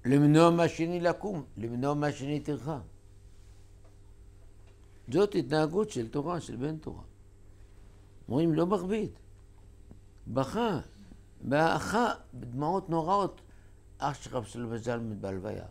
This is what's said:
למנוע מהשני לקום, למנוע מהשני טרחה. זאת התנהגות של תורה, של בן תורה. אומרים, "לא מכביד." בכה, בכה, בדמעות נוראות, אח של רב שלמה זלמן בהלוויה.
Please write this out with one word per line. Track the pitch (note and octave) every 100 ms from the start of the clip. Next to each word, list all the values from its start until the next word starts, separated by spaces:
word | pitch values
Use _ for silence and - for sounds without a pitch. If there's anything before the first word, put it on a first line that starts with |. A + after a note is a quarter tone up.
למנוע | A2+ C#3+ D3 D3+ E3+
מהשני | E3+ E3 - E3 F3+
לקום, | F3 E3 G3+ F3+ A#2 -
למנוע | A#2 A#2+ C#3
מהשני | D3 D3 - C3+ D3
טרחה. | D3 C#3 B2+ G3+ - - - - - - - - - - - - - - - - - - - - - - -
זאת | C#3+ G3+
התנהגות | F3+ B2+ D#3 D#3 F3+ G#3+
של | B2+ A2+
תורה, | D3 D3 F3
של | - A#2
בן | C#3+ D#3
תורה. | - - - - - - - - - - - - - - -
אומרים, | B2+ E3+
"לא | D#3 F3
מכביד." | G3 F#3 G#3+ G#3+ - - - - - - - - - - - -
בכה, | A#2+ C3 G3+ A#3 D3+ - - - - - -
בכה, | A#2 C#3+ E3 E3 - G3+ A#3 - -
בדמעות | B2 B2 B2 D3+ F#3+ F3+
נוראות, | E3 D#3 G3+ F#3 - - - - - - -
אח | C#3+
של | C#3 - B2+
רב |
שלמה | G#2 A#2+ A#2+ A#2
זלמן | A#2 A#2+ A2+ G2+
בהלוויה. | G2 F#2+ G2+ G2 F#2+